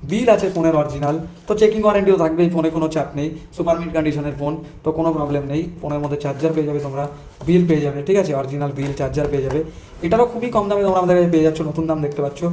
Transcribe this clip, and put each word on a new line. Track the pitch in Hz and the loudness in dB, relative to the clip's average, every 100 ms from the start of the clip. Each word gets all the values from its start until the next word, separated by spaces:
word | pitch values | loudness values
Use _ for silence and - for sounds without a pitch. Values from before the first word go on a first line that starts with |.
বিল | - 202 240 | -2 0 4
আছে | 208 196 | 4 4
ফোনের | 180 160 156 | 2 2 2
অরিজিনাল, | 147 139 147 160 175 - - | 0 -2 -2 -2 -4 -14 -4
তো | 214 | 4
চেকিং | 214 214 | 4 4
ওয়ারেন্টিও | 208 208 190 185 | 2 4 4 4
থাকবে | 160 160 | 4 4
এই | 170 | 2
ফোনে, | 175 160 | 2 0
কোনো | 160 156 | 0 -2
চাপ | - 139 143 | -2 -4 -4
নেই। | 147 - - - | -6 -8 -16 -6
সুপার | 165 165 | 0 0
মিন্ট | 170 | 0
কন্ডিশনের | 165 151 147 147 139 | -2 0 0 -4 -4
ফোন, | 143 160 156 - | -4 -4 -10 -8
তো | - | -4
কোনো | 156 165 | 0 0
প্রবলেম | 156 147 143 139 | 0 0 -2 -2
নেই। | 147 175 - | -4 -4 -8
ফোনের | 143 147 | -6 -4
মধ্যে | 147 143 | -2 -4
চার্জার | 147 139 160 | -4 -2 0
পেয়ে | 160 147 | 0 0
যাবে | 147 | -2
তোমরা, | 143 135 143 - - - 135 | -4 -6 -6 -8 -18 -10 2
বিল | 180 175 | 4 4
পেয়ে | 156 | 2
যাবে, | 143 139 | 0 -4
ঠিক | 143 196 | 0 0
আছে, | 170 | 0
অরিজিনাল | 139 131 143 143 | -2 -4 -4 -6
বিল, | 135 139 | -4 -6
চার্জার | 135 135 131 147 | -4 -4 -2 -2
পেয়ে | 143 | -2
যাবে। | 131 143 156 - - - | -2 -2 -4 -10 -18 -8
এটারও | 170 226 240 | 0 2 2
খুবই | 233 233 | 0 -2
কম | 226 202 | -2 0
দামে | 202 | 0
তোমরা | 196 185 | 2 2
আমাদের | 180 180 | 4 4
কাছে | 175 | 4
পেয়ে | 165 | 4
যাচ্ছ, | 156 156 | 2 2
নতুন | 156 151 160 | -4 -4 -2
দাম | 156 | -2
দেখতে | 147 143 | -2 -2
পাচ্ছ | 143 - 170 | -4 -2 -4